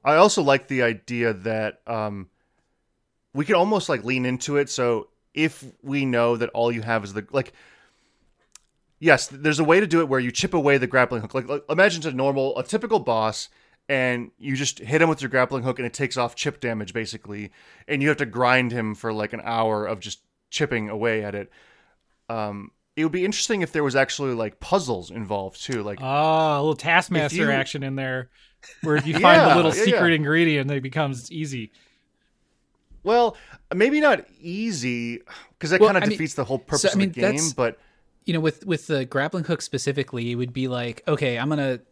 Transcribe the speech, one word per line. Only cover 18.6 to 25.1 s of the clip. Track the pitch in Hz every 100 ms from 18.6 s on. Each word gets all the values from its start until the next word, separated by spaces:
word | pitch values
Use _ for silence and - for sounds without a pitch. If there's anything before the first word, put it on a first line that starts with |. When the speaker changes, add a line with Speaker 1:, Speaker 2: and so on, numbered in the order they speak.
| 123
Speaker 1:
him | 120 110 104
for, | 113
like, | 107 107
an | 113
hour | - 113 113 107 104
of | 107
just | 104 - _ _ _
chipping | - 147 120 104
away | 107 117 110
at | 104 101
it. | 98 _ _ _ _ _ _ _ -
Um, | 113 107 101 98 _ _ -
it |
would | 160
be | 175 190
interesting | - - 208
if | 165
there | 160
was | 143 131
actually, | 135 - 139
like, | 117 107 -
puzzles | - 196 143 101 87